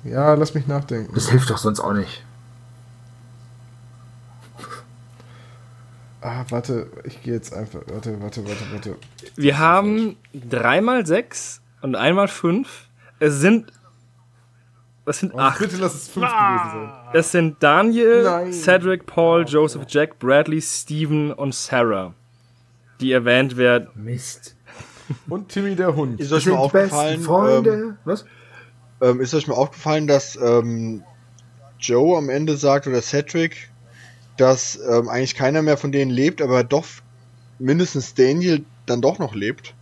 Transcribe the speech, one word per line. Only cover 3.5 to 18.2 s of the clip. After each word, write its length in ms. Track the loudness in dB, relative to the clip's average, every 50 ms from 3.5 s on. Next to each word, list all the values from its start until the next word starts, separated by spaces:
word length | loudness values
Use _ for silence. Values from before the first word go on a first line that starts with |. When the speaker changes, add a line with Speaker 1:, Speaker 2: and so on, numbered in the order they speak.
| -20 -20 -20 -20 -20 -20 -20 -20 -20 -20 -20 -20 -20 -20 -20 -20 -20 -20 -20 -20 -20 -20 -18 -18 -18 -18 -20 -20 -20 -20 -20 -20 -20 -20 -20 -20 -20 -20 -20 -20 -20 -20 -20 -20 -20 -20 -20 -20 -20 -20 -20 -20 -20 -14
Speaker 1:
Ah, 240 | -12 -10 -8 -8 -8 -6
warte, 380 | -6 -6 -4 -4 -6 -6 -6 -10 -16 -16 -16
ich 200 | -16 -18 -14 -8
gehe 100 | -6 -6
jetzt 180 | -6 -6 -10 -12
einfach, 260 | -12 -12 -12 -14 -16 -14
warte, 340 | -12 -14 -12 -10 -10 -10 -10
warte, 260 | -10 -12 -12 -12 -10
warte, 160 | -10 -10 -10 -10 -12
warte. 240 | -12 -12 -12 -12 -14 -14 -18 -20 -20 -20 -20 -20 _
Speaker 3:
Wir 220 | 0 0 2 2
haben 600 | 4 4 4 4 4 2 0 -2 -2 -2 -4 -6 _ _ _ _
dreimal 680 | -18 -10 -6 -6 -2 0 2 2 2 2 0 0 0 0
sechs 560 | 0 0 -2 -2 -4 -12 -14 -14 -14 -16 -18 _ _ _ _
und 140 | -8 -6 -4
einmal 320 | 0 2 2 2 2 0
fünf. 580 | 0 -2 -2 -2 0 0 0 -2 -6 -12 -20 -20 _ _ _ _ -20 _ _
Es 200 | 0 0 2 2
sind, 320 | 4 4 4 4 0 -4 _ _ _ _ _ _ _ _ _ _ _ _ _ _ _ _ _ _ _ _ _ _ _ _ _ _ _
es 140 | -8 -6 -4
sind 140 | -6 -6 -2
Speaker 1:
Oh, 60 | 0
Speaker 3:
acht. 180 | 0 0 2 0
Speaker 1:
bitte 180 | -4 -4 -2
lass 180 | -2 -4 -4 -4
es 120 | -6 -14
fünf 200 | -10 -6 -4 -4
gewesen 440 | 0 2 2 2 2 2 0 -2 -4
sein. 200 | -8 -10 -12 -12 -16 -20 -18 0 0
Speaker 3:
Es 180 | 0 0 2
sind 240 | 0 0 0 0 0 _ 4
Daniel, 600 | 4 6 6 4 4 2 4 4 6 6 6